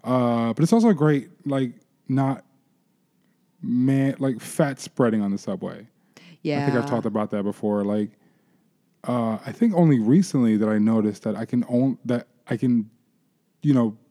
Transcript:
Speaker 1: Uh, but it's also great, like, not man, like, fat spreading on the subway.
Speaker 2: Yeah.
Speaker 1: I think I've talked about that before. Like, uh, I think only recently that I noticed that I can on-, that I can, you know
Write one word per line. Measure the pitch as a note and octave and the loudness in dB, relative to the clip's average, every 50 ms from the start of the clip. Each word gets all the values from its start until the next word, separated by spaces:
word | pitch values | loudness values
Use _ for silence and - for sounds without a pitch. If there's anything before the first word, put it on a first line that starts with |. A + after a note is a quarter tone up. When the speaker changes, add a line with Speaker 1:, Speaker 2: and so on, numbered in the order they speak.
| - | -2
Speaker 1:
Uh, | A#2 B2+ B2+ B2 A#2+ A#2+ A#2 A#2 A#2 A2+ | 0 0 0 0 0 0 0 -2 -2 0
but | - | 0
it's | D#3+ - A3 | 2 4 4
also | A#3 A3+ A#3 G3 | 4 4 4 4
great, | - D3+ D#3 D3+ C#3 A2 - - _ - | 4 2 2 2 0 -2 -8 -20 _ -6
like, | C#3+ C#3 C3+ C3 A#2+ - - _ _ _ _ _ | -4 -2 -2 -2 -4 -6 -14 _ _ _ _ _
not | - C3 C3+ C3+ C3+ C3+ - _ _ _ _ _ _ _ _ _ _ _ _ _ _ _ _ _ _ _ _ _ _ _ _ | -2 -2 0 0 -2 -4 -6 _ _ _ _ _ _ _ _ _ _ _ _ _ _ _ _ _ _ _ _ _ _ _ _
man, | - B2+ A#2+ B2 B2+ C3+ C3+ C3+ C3+ C3+ C3+ - | -6 -2 0 0 2 2 2 2 0 0 -2 -2
like, | C#3 C3+ B2+ A2 | -4 -4 -4 -6
fat | - - - - D#3+ C#3 C#3 - | -10 -10 -2 -2 -2 -2 -2 -8
spreading | - - _ - B2+ A#2 A2 G#2+ | -14 -14 _ 0 0 0 2 0
on | G2+ G2 | -2 -2
the | G2 | -4
subway. | G2 - - G2 F2 - F#2 - - A2 - _ _ _ _ _ - - - - _ | -6 -6 -8 -8 -8 -8 -12 -12 -14 -20 -20 _ _ _ _ _ -20 -20 -20 -20 _
Speaker 2:
Yeah. | - D#3 D3 C#3+ | -6 -4 -4 -2
Speaker 1:
I | C#3+ | -2
think | C#3 B2+ | 0 0
I've | A#2+ A#2 - | 0 -2 -2
talked | B2 A2+ A2+ | -4 -4 -4
about | A2+ G#2 A2 G#2+ - | -4 -4 -4 -4 -4
that | - G#2 G2 | -4 -4 -4
before. | G#2 G2+ - - G#2 G#2 G#2 G2+ | -4 -6 -4 -4 -2 -2 0 -2
Like, | G2+ G#2 G#2 G#2 G#2 _ _ _ _ _ _ _ _ _ _ _ _ _ _ _ _ _ _ - | -2 -2 -2 -4 -6 _ _ _ _ _ _ _ _ _ _ _ _ _ _ _ _ _ _ -6
uh, | - B2 A#2+ A2+ A2+ A2 G#2 - | -4 -2 -2 -2 -2 -4 -6 -8
I | C3 | -12
think | - - A#3 A#3 F#3+ | -4 0 0 2 4
only | E3+ F3 D#3 C#3+ A#2+ | 4 4 4 4 4
recently | G#2+ A2 C#3 F#3+ F#3 - - C3+ A#2+ A2+ G#2+ | 4 4 4 4 4 2 0 2 2 2 2
that | G2+ A2 G#2+ | 2 2 0
I | G#2+ | 2
noticed | G#2+ G#2 A2 A2+ A2 G2+ G#2+ G2+ - - | 2 2 2 2 2 0 0 -2 -4 -6
that | A2 G2+ | -6 -6
I | A2+ A#2 | -6 -6
can | - - A#2+ A#2 | -4 -2 -4 -2
on-, | - B2 B2 C3 C3+ A#2 - - | 0 0 0 0 0 -2 -4 -4
that | A#2+ B2 A#2+ - _ _ _ _ | -4 -4 -4 -6 _ _ _ _
I | - B2 | -8 -4
can, | A2+ - B2+ A#2+ A#2 G#2+ A2 _ _ _ _ _ _ _ _ _ _ _ _ _ _ | -2 0 2 2 0 0 -4 _ _ _ _ _ _ _ _ _ _ _ _ _ _
you | - D3 C#3 | 0 2 2
know | B2+ A#2 A2 G#2+ - _ _ | 2 2 0 -4 -8 _ _